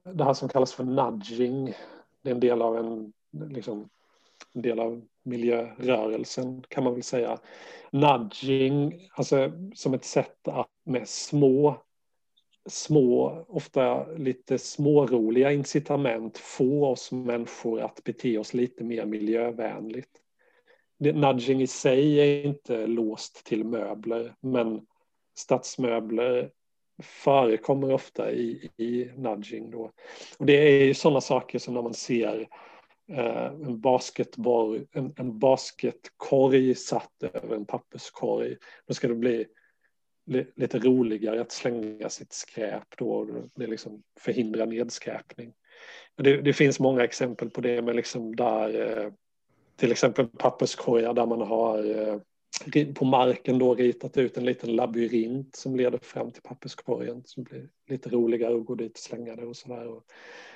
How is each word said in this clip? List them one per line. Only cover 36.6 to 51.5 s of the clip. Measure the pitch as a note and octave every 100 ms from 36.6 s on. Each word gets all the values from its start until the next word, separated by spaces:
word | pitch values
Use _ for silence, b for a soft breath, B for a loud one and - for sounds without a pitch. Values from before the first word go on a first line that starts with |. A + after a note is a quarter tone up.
| C3
satt | B2 - A#2+ - _
över | C3+ - A2+ A2
en | G#2
papperskorg. | A#2+ - - - - A#2+ A2+ A#2+ B2+ B B -
Då |
ska | B2 B2+
det |
bli | A#2 A#2+ A#2 A2 _ _ _ _ _ _ _ -
li-, | D#3 - -
lite | C3+ B2+
roligare | B2 B2+ A#2+ G#2+ A2 A2+
att | A#2
slänga | - B2+ A#2+ G#2+ G#2+ G#2+
sitt | - A2
skräp | - - - G#2 G#2+ - -
då. | A#2+
Och | A2 G#2+ A#2+ A#2+
det | - A#2
liksom | A2 - G#2+ _ _
förhindrar | - A#2+ A2 A2 A2+
nedskräpning. | A2+ A#2+ - - - - - A#2+ - B B B B B
Det, | - C3+ C#3
det | C#3+
finns | C#3 C#3+ C3
många | C3+ C3
exempel | A#2+ - C3 A2+ A#2
på | -
det, | B2 A#2+
men | A#2 A#2
liksom | A#2 B2+ A2+ A2+
där, | A#2+ A2 G#2+ A2 A2 A2+
eh, | G#2+ G2+ _ _ _ _ _ -
till | B2
exempel | A#2 C3 A2+ A#2+
papperskorgar | - B2+ - B2 - - A#2 A#2
där | A#2+ A#2
man | A#2
har, | G#2